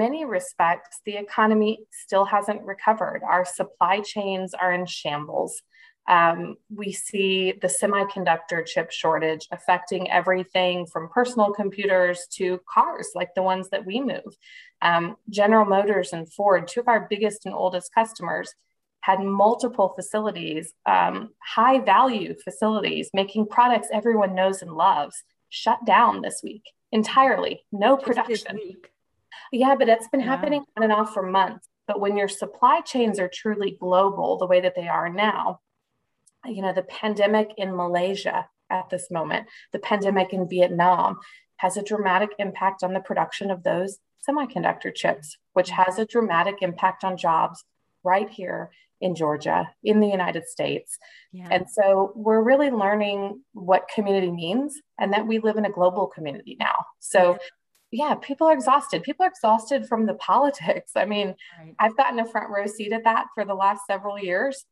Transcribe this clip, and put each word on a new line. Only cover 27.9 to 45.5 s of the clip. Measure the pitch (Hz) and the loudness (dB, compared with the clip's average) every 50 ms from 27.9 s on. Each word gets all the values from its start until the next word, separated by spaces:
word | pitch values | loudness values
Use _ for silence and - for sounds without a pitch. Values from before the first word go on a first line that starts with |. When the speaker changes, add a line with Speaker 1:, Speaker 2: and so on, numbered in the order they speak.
| 277 | 4
Speaker 2:
Just | 269 269 | 4 2
this | - 240 220 220 233 233 202 - | -2 -2 -2 -2 -2 -4 -6 -6
Speaker 1:
production. | - - 214 | -8 -12 -12
Speaker 2:
week. | 214 180 190 - _ - _ _ _ _ _ _ _ _ - - - - - | -12 -14 -16 -18 _ -20 _ _ _ _ _ _ _ _ -20 -20 -14 -6 0
Speaker 1:
Yeah, | 233 254 262 277 | 2 4 4 4
but | 254 262 226 | 4 6 4
it's | 226 226 233 - - | 4 2 2 -2 -2
been | 269 | -2
Speaker 2:
Wow. | 247 240 | 0 0
Speaker 1:
happening | 269 277 277 302 294 285 277 _ - | -2 -2 -2 -2 -2 -2 -4 _ -4
on | 220 220 | 0 2
and | 220 214 | 2 4
off | 208 220 214 - | 2 0 0 -2
for | 208 185 | -6 -4
months. | 185 185 196 190 180 - - _ - _ _ _ - | 0 2 2 2 2 -2 -10 _ -20 _ _ _ -6
But | 208 208 202 | -4 -2 0
when | 202 202 202 | 0 0 0
your | 202 196 - - 208 | 0 -2 -4 -6 -10
supply | 190 - - - 254 302 339 330 - | -10 -2 4 4 6 6 4 2 -2
chains | - 262 240 220 196 185 | -2 0 0 0 0 -2
are | 185 180 - - | -4 -4 -6 -6
truly | - 220 214 196 202 196 180 - 180 | -6 -4 -4 -2 -4 -6 -6 -6 -2
global, | 185 180 185 196 196 196 185 175 - 190 185 | 2 4 4 4 4 2 0 -2 -2 0 0
the | 185 180 185 | 2 4 4
way | 180 | 4
that | 180 185 180 | 4 2 -2
they | 185 170 170 | -4 -4 -4
are | 165 165 165 170 | -2 -2 -2 -4
now, | 175 190 208 220 196 - - - 185 - _ _ _ _ _ _ _ _ _ _ _ _ _ _ _ _ - | -2 0 0 0 0 0 -2 -4 -6 -8 _ _ _ _ _ _ _ _ _ _ _ _ _ _ _ _ -14
you | 254 220 190 | -12 -8 -4
know, | 190 190 175 | -4 -2 -2
the | 185 185 185 - - | -2 -4 -6 -8 -6
pandemic | - 220 208 190 202 202 214 214 214 208 - - | -4 -4 0 2 2 2 4 2 2 0 -4 -8
in | 196 190 185 | -6 -6 -4
Malaysia | 180 175 175 175 175 180 190 196 196 - 180 - 185 202 - _ _ _ - | -4 -4 -2 -2 0 0 -2 -4 -4 -4 -4 -4 -4 -6 -8 _ _ _ -6
at | 180 185 180 - | -6 -6 -4 -6
this | - 180 180 - | -8 -8 -8 -6
moment, | 180 165 156 156 - - 220 - - - - _ - | -6 -6 -4 -4 -4 -6 -6 -8 -20 -20 -18 _ -10
the | - - - | -8 -4 -2
pandemic | 214 202 196 196 196 190 185 185 | -2 0 2 2 2 2 2 0
in | - 190 180 175 | 0 -4 -4 -2
Vietnam | 180 180 180 180 175 170 170 180 180 170 170 190 190 - - - - - _ _ _ - | 2 2 2 2 4 4 4 4 4 4 2 0 -2 -4 -14 -20 -20 -20 _ _ _ -4
has | - 185 180 214 | -4 -2 -2 -2
a | 202 - | -6 -4
dramatic | 214 208 202 190 180 185 208 208 - - | -2 -2 0 2 2 2 0 0 -4 -6
impact | 202 190 - - 185 190 196 - - | -6 -6 -4 -2 -2 -2 -2 -2 -4
on | 180 185 | -4 -4
the | 190 190 - | -4 -4 -4
production | 208 180 165 165 - - 202 196 | -2 -2 -2 -2 -4 -6 -4 -4
of | 190 180 170 | -4 -2 -2
those | 170 165 170 185 196 190 - _ _ _ _ - - | -2 -2 -2 -2 -4 -8 -12 _ _ _ _ -6 -4
semiconductor | 277 302 277 - - 185 170 180 165 - - - 156 | -2 -2 -4 -4 -4 -2 0 0 -2 -2 -4 -10 -8
chips, | - - 175 - - 151 - - _ _ _ | -4 -2 -2 -2 -2 -6 -18 -20 _ _ _